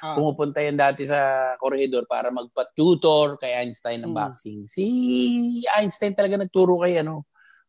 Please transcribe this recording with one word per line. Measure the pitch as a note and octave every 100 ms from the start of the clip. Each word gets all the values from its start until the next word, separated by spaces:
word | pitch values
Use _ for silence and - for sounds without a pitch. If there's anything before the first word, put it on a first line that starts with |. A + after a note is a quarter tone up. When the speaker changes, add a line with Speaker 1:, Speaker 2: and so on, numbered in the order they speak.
Speaker 1:
Ah. | D#3
Speaker 2:
pumupunta | D3 D3+ C#3+ D3 C#3+
yun | D3
dati | C#3+ C#3 C#3
sa | C#3 C#3+ C3+ C3 C3 B2+
koridor | C3 C3+ C3+ B2+
para | A#2 A#2 B2
magpa-tutor | B2+ A#2+ - B2 - E3 E3 E3 D3+ D3 C#3+
kay | B2+ B2
Einstein | B2 A#2 A#2+ A#2
ng | A2+
Speaker 1:
Mm. | A2
Speaker 2:
boxing. | G#2 - A2 G#2+ G#2
Si | - G3+ B3 B3 B3 B3 A#3+ A#3+ A#3+ A#3+
Einstein | G#3 G#3 - G#3
talaga | G3 G3+ G3
nagturo | F#3+ F#3+ F3+ F3+
kay, | F3+ E3+
ano, | D#3 D#3 - _ _ _